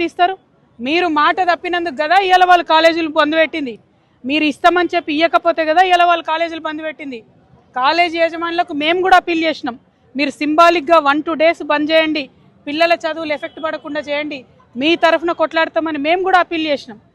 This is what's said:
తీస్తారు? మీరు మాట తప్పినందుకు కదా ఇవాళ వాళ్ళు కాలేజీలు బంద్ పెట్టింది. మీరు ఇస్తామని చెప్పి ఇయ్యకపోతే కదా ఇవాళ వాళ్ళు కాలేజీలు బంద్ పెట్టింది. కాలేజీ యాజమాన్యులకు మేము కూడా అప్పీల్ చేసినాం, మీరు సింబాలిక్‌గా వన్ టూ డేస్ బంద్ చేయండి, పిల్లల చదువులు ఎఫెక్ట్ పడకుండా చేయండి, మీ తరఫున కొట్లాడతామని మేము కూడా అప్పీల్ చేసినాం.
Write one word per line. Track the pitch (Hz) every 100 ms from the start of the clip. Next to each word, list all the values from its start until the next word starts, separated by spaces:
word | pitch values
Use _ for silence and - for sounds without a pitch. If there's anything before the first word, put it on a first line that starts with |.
తీస్తారు? | 339 - 359 381 _ _ _ - 247
మీరు | 330 359 294
మాట | 302 349 359
తప్పినందుకు | 330 349 349 339 254
కదా | 302 370 381
ఇవాళ | 370 359
వాళ్ళు | 359 330
కాలేజీలు | 320 330 330 320 311
బంద్ | 294 320
పెట్టింది. | 311 330 269 208 _ _ _ _ 247
మీరు | 302 302
ఇస్తామని | - 349 349 339
చెప్పి | 349 339 294
ఇయ్యకపోతే | 330 349 339 330 311
కదా | 320 370
ఇవాళ | 349 349
వాళ్ళు | 339 330
కాలేజీలు | 320 330 330 311
బంద్ | 311 311
పెట్టింది. | 302 285 240 - _ _ _ _ 247
కాలేజీ | 262 330 349 330
యాజమాన్యులకు | 330 330 339 339 339 294
మేము | 302 370 370
కూడా | 359
అప్పీల్ | 349 330 320
చేసినాం, | 302 269 233 _ _ _ 262
మీరు | 285 -
సింబాలిక్‌గా | 294 302 339 339 277 330 285
వన్ | 294 320
టూ | 294
డేస్ | 330 330 302
బంద్ | 294 302
చేయండి, | 320 320 302 262 _ _ _ -
పిల్లల | 294 339 339
చదువులు | 330 311 320 294
ఎఫెక్ట్ | 330 285
పడకుండా | 311 311 311 294 294
చేయండి, | 285 302 285 - _ _ 233
మీ | 294 339
తరఫున | 330 320 339 330
కొట్లాడతామని | 311 320 320 330 311 302 285
మేము | 359 370
కూడా | 370
అప్పీల్ | 339 339 311
చేసినాం. | 285 - 214 _